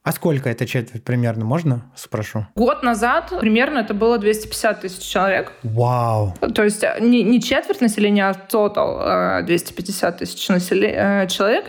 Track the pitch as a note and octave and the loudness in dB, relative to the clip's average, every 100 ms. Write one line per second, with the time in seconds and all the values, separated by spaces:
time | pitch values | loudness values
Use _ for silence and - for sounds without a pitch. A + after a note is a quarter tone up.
0 | - D#3+ F3 C#3+ C3 A#2 A#2+ C3 A2+ A2 | -6 -2 0 0 -2 -4 -2 -2 -4 -10
1 | - B2 A#2+ A2 A2 D3 E3 A#2+ - - | -4 0 0 -2 -2 0 0 -2 -4 -20
2 | - G#2+ G#2+ G#2+ G2 - A#3+ C#4+ B3+ A3+ | -8 -6 -6 -6 -8 0 0 2 0 0
3 | A#3 D4+ E4 F#4 A#3 G#3+ C4+ D4 G#3+ G#3 | 2 0 -2 -2 2 2 2 0 -2 0
4 | A3 A#3+ G#3 G#3+ G#3 - A3+ G#3 F#3+ F3+ | 2 2 2 0 -2 -2 -2 -2 -6 -12
5 | - G3+ F#3+ F#3+ F#3 - A#2+ A2 A#2+ B2 | -4 0 2 0 -2 -8 -4 0 2 2
6 | A#2 A2 G#2 F2 - A3+ G#3 G#3 - - | 2 2 0 -2 -2 2 2 2 -2 0
7 | A3+ A#3+ G3+ A#3+ A3 C4+ - G4+ A#3+ G#3 | 4 4 4 2 2 -2 -2 0 0 2
8 | G#3 G#3 G3 F#3+ - A3+ G#3 G3+ - - | 2 4 2 0 -2 0 2 2 -2 -2
9 | - F#3 F3+ F#3+ F2 E3+ - - F3+ G3 | 0 0 2 0 0 -2 -2 -10 -8 -2
10 | F3+ F3 F3 - - F3+ F3+ F#3+ G#3 - | -2 -2 -10 -8 -2 0 2 0 2 2
11 | G3+ G3+ F#3+ - G3+ C#4+ | 0 2 0 0 2 0